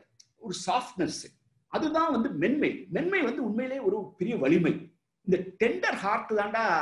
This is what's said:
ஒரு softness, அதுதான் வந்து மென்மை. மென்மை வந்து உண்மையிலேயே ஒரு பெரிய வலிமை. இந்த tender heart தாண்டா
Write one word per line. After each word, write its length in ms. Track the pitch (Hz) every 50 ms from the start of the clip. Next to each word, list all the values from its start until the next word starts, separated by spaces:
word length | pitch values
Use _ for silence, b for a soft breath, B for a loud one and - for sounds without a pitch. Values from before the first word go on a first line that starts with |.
| - _ _ - - _ _
ஒரு 180 | _ - 208 175 - -
softness, 560 | 185 - 247 247 - - 190 175 - 147 - - - - _ _ _ _ _ _ _ -
அதுதான் 400 | 202 320 302 311 320 330 330 277
வந்து 180 | 226 226 277
மென்மை. 560 | 185 147 151 214 269 302 226 - - - - -
மென்மை 320 | 165 208 302 359 392 381 302
வந்து 220 | 233 233 285 269
உண்மையிலேயே 380 | 208 208 226 262 254 262 277 240
ஒரு 160 | 190 196 220 190 - - -
பெரிய 180 | 180 214 240
வலிமை. 380 | 185 135 131 160 180 165 139 - - - - - _ _ _ _ _ _
இந்த 100 | 190 180 175 185 - - -
tender 380 | 220 240 - 370 453 427 294
heart 360 | 226 - 202 214 233 226 - 220
தாண்டா 320 | 208 202 208 214 226 226 208 175 160